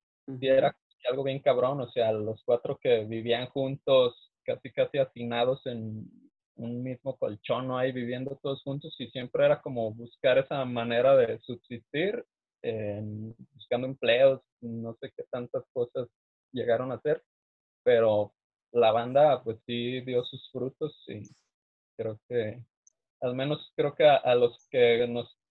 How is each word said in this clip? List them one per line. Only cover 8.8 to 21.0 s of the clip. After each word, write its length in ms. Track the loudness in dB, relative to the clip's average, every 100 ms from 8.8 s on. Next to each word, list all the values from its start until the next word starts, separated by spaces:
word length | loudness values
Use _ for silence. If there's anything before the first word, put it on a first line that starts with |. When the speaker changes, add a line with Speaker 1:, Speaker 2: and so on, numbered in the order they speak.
| -10 -12
Speaker 1:
y 80 | -12
siempre 360 | -10 -6 2
era 180 | 2 2
como 320 | -2 -6 -6
buscar 440 | -6 -14 _ 2 2
esa 260 | 2 -2
manera 540 | -4 -4 -2 2 6 6
de 220 | 4 0
subsistir, 840 | -10 -14 -12 -16 -8 -4 -2 -4 -10 _ _ _
eh, 400 | -6 -4 -4 -6 -8 -10 -12 -16 -20
buscando 340 | -20 -6 -4 -4
empleos, 540 | -2 2 6 4 4 _ _
no 380 | -12 -8 -10 -10
sé 140 | -14 -14
qué 80 | -12
tantas 320 | -10 -8 -10 -8
cosas 380 | -6 -6 -6 -10 _ _ _ _
llegaron 400 | -6 0 0 -2
a 40 | -4
hacer, 280 | -2 -4 _ _ _ _ _ _ 2
pero 480 | 4 4 2 0 _ _ _ _
la 180 | 2 4
banda, 500 | 4 2 4 6 4
pues, 180 | -2 -10 -8
sí 360 | -6 -4 -6
dio 240 | -4 -4 -4
sus 260 | -8 -12
frutos, 540 | -8 -8 -6 -8 -10